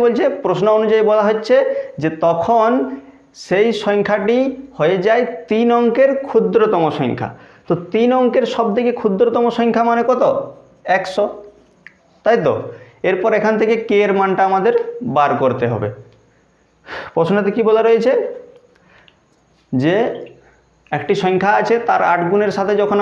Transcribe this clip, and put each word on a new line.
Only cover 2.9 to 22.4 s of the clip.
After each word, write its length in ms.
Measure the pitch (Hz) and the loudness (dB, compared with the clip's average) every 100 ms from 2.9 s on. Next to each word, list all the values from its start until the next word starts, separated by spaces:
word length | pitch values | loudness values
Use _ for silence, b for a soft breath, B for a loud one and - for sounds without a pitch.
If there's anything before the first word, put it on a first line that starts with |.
| B B B B - - | B B B B -14 -2
সেই 220 | 185 233 220 | 0 2 0
সংখ্যাটি 540 | 202 208 202 208 202 247 262 - - - | -2 -2 0 -2 0 0 0 -4 -10 -2
হয়ে 180 | 156 185 208 | 0 2 2
যায় 160 | 240 240 - - | 2 0 -6 -4
তিন 180 | 220 240 240 | 0 2 4
অঙ্কের 320 | 233 262 269 269 - | 2 4 2 2 0
ক্ষুদ্রতম 560 | 226 185 220 220 175 156 - | 0 2 2 2 2 0 -2
সংখ্যা। 300 | 123 113 110 - B B - | -4 -4 -8 -10 B B -4
তো 40 | 170 - | -4 -2
তিন 180 | 220 247 254 | 0 2 2
অঙ্কের 260 | 247 254 233 - | 2 2 0 -2
সবথেকে 340 | 220 220 240 240 | -2 0 -2 0
ক্ষুদ্রতম 440 | 214 190 240 240 240 233 | -2 2 2 2 0 0
সংখ্যা 240 | 233 226 233 | 0 2 0
মানে 120 | 233 233 | 0 0
কত? 120 | 247 196 - - - - _ - 185 | 2 0 0 -6 -14 -20 _ -2 -2
একশো, 280 | - - 208 - - - _ _ - _ _ _ | -2 -4 -4 -6 -20 -20 _ _ -20 _ _ _
তাই 120 | 208 226 143 | 0 2 2
তো? 80 | 104 - B B B 175 | -2 -6 B B B -4
এরপর 220 | 185 220 214 | 0 0 0
এখান 160 | 214 214 | 0 0
থেকে 140 | 220 226 - | 0 -2 0
কে 100 | 202 | 0
এর 80 | 202 196 | 2 2
মানটা 220 | 190 185 190 | 0 0 0
আমাদের 260 | 190 214 - - - - 143 | 2 0 0 -2 -8 -4 0
বার 140 | 143 127 | 0 2
করতে 220 | 131 120 117 | -2 0 -2
হবে। 160 | 104 104 - - _ _ _ _ _ _ _ B B B | -2 -6 -10 -20 _ _ _ _ _ _ _ B B B
প্রশ্নতে 360 | 165 165 202 202 226 | -2 0 0 0 0
কি 60 | 220 | 2
বলা 140 | 220 | 2
রয়েছে? 280 | 226 226 240 277 - - - - _ _ b b b _ _ _ _ _ - | 2 2 2 0 -2 -10 -18 -20 _ _ b b b _ _ _ _ _ -6
যে 220 | 127 151 202 254 - - - b b _ _ - 147 | -2 0 0 -2 -6 -14 -20 b b _ _ -8 -6
একটি 180 | 147 196 | -2 -2
সংখ্যা 280 | 190 185 196 214 | 0 0 2 0
আছে, 140 | 208 233 220 | 2 0 0
তার 140 | 185 175 | 0 2
আট 80 | 175 170 | 0 0
গুণের 220 | 208 | 0